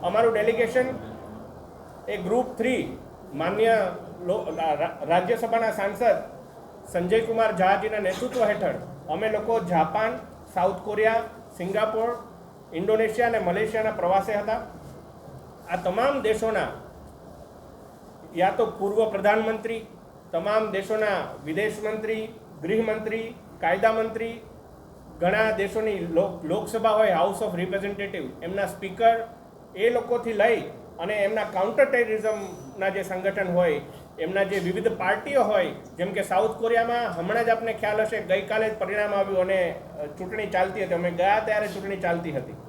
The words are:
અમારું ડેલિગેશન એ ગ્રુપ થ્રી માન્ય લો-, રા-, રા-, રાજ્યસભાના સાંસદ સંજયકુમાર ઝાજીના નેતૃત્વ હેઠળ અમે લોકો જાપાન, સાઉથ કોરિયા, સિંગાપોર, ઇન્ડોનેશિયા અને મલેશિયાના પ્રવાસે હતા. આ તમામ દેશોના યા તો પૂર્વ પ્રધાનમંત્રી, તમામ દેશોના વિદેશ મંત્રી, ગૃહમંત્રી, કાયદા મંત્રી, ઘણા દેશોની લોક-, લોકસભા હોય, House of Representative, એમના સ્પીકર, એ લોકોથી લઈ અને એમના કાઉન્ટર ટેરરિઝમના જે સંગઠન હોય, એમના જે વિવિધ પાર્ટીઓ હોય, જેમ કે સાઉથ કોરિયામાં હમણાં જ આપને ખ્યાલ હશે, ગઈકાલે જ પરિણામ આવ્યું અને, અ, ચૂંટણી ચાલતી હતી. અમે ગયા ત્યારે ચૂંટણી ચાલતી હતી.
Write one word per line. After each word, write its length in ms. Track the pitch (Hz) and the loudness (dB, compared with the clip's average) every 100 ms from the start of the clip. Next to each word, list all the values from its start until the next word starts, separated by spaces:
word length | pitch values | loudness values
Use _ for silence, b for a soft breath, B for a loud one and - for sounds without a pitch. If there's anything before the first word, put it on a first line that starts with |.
અમારું 300 | 175 208 233 | 2 4 4
ડેલિગેશન 540 | 214 220 226 233 262 254 262 - - - - - - - - - - - | 4 2 2 2 2 0 -2 -10 -14 -14 -14 -16 -16 -18 -18 -18 -16 -8
એ 100 | 202 | -6
ગ્રુપ 400 | 175 233 247 - | 0 0 0 0
થ્રી 400 | 233 240 143 - - - - | 0 0 -2 -8 -14 -18 -14
માન્ય 580 | 143 165 208 226 226 190 - - - 175 | -4 -2 4 4 6 2 -2 -12 -10 -2
લો-, 200 | 202 156 160 | -2 -2 -2
રા-, 180 | 160 147 | 0 2
રા-, 220 | 160 - 143 | 0 -4 2
રાજ્યસભાના 640 | 170 180 233 233 233 226 | 2 4 0 2 2 0
સાંસદ 460 | 202 196 190 233 - - - - - - - - | 0 -2 2 4 4 0 -12 -16 -18 -20 -18 -6
સંજયકુમાર 640 | 180 180 220 226 226 220 185 | -2 2 2 2 2 2 4
ઝાજીના 440 | 185 202 214 214 | 4 4 2 -2
નેતૃત્વ 440 | 190 185 247 254 | -2 -2 -2 2
હેઠળ 300 | 214 208 185 131 - - - | 2 2 0 -2 -8 -14 -6
અમે 200 | 160 220 | -2 0
લોકો 300 | 214 - 226 | 0 2 0
જાપાન, 600 | 175 175 156 - 220 254 - - - | 2 2 2 2 0 -2 -10 -18 -8
સાઉથ 220 | - 185 185 | 0 2 0
કોરિયા, 480 | - 208 220 226 226 - - - | -4 2 4 4 -2 -10 -18 -8
સિંગાપોર, 600 | 180 202 220 220 233 233 - - - - - | -2 0 2 2 0 -2 -8 -18 -20 -20 -10
ઇન્ડોનેશિયા 540 | 160 196 220 220 - 240 | -4 2 4 4 2 2
અને 120 | 226 | 2
મલેશિયાના 520 | 180 180 214 220 220 | 2 0 0 0 0
પ્રવાસે 420 | 180 175 196 190 | 0 2 4 2
હતા. 280 | 208 202 233 - - - - - - - - - - - | -2 0 -2 -4 -14 -16 -18 -18 -18 -18 -18 -18 -18 -6
આ 40 | 175 | -4
તમામ 460 | 180 196 262 277 | -2 2 2 2
દેશોના 460 | 214 214 226 208 131 - - - - - - - - - - - - - - - - 170 | 0 0 2 0 -2 -6 -14 -18 -20 -20 -20 -20 -20 -20 -20 -20 -20 -20 -20 -20 -12 2
યા 160 | 185 - | 2 4
તો 80 | 220 | 0
પૂર્વ 460 | - 196 214 214 | 0 0 2 2
પ્રધાનમંત્રી, 760 | 196 202 214 220 220 220 226 220 - - - - | 2 4 4 2 -2 -4 -8 -8 -18 -20 -20 -6
તમામ 400 | 170 190 214 214 | -2 2 2 2
દેશોના 460 | 190 196 214 214 185 139 - 143 | -2 -2 0 0 0 -4 -10 -6
વિદેશ 320 | 160 214 208 | -2 -2 -2
મંત્રી, 500 | 214 214 220 220 220 - - - | -4 -4 -4 -4 -6 -12 -18 -10
ગૃહમંત્રી, 760 | 160 220 220 220 214 226 226 - - - | -2 0 0 -2 -4 -6 -6 -12 -18 -4
કાયદા 300 | 156 185 220 | 0 4 4
મંત્રી, 500 | 220 226 226 226 233 - - - - - - - - | 2 -2 -4 -6 -8 -16 -20 -20 -20 -20 -20 -20 -2
ઘણા 320 | 170 208 220 | 2 4 2
દેશોની 560 | 214 196 208 220 196 170 | 2 0 0 0 -2 0
લોક-, 340 | 165 196 175 156 | 2 2 -2 -2
લોકસભા 420 | 196 208 226 220 | -2 -2 0 2
હોય, 260 | 214 214 175 | 4 4 4
House 260 | 180 - | 2 0
of 140 | 214 175 | -4 -2
Representative, 880 | 180 196 202 202 202 180 131 - | -2 -2 -4 -6 -6 -6 -8 -8
એમના 220 | 170 196 190 | -6 -2 -4
સ્પીકર, 580 | - 196 180 226 226 226 - - - - 180 | -4 -8 4 6 6 0 -12 -20 -20 -18 0
એ 140 | 220 | 2
લોકોથી 440 | 247 233 240 233 | 2 0 -2 0
લઈ 280 | 214 214 220 - - - - | 4 4 4 -2 -12 -18 -8
અને 240 | 175 214 | -4 0
એમના 200 | 202 220 | 2 0
કાઉન્ટર 420 | 202 190 196 220 269 | -2 0 0 4 4
ટેરરિઝમના 1040 | 262 233 220 214 214 196 180 - - 190 | 4 2 0 -2 -2 -6 -12 -14 -4 -2
જે 140 | 190 | -2
સંગઠન 500 | 185 185 190 190 190 | -4 -2 -2 0 0
હોય, 280 | 175 175 147 - B B - | 4 4 2 -4 B B -6
એમના 240 | 160 190 | -2 0
જે 160 | 196 196 | 2 0
વિવિધ 380 | 175 190 226 - | 0 0 0 0
પાર્ટીઓ 460 | 185 214 285 277 | 0 0 0 2
હોય, 280 | 208 208 170 - - - | 4 4 2 -4 -14 -6
જેમ 160 | 175 | -4
કે 100 | 185 | -2
સાઉથ 340 | 190 185 220 214 | 0 2 2 0
કોરિયામાં 580 | 226 233 233 240 233 170 | 2 2 2 0 -2 -4
હમણાં 300 | 170 226 233 | -2 0 2
જ 40 | |
આપને 240 | 226 226 | 2 0
ખ્યાલ 280 | 208 208 214 | -2 0 2
હશે, 200 | 214 220 | 0 0
ગઈકાલે 480 | 175 190 196 165 220 | 0 0 0 0 0
જ 100 | - | -2
પરિણામ 340 | 185 202 208 | -2 0 0
આવ્યું 280 | 202 196 196 | 0 2 2
અને, 340 | 185 190 175 - - - | 2 2 2 -2 -10 -10
અ, 40 | 147 | -10
ચૂંટણી 420 | - 180 214 208 | -8 -8 -4 -2
ચાલતી 360 | 185 185 196 | 0 0 0
હતી. 100 | 185 | -2
અમે 180 | 170 175 | 0 0
ગયા 280 | 170 185 214 | 2 4 4
ત્યારે 280 | 220 214 214 | 2 0 0
ચૂંટણી 300 | 196 196 190 | -4 -6 -4
ચાલતી 340 | 180 170 170 | -2 -2 -2
હતી. 220 | 143 - - | -6 -6 -14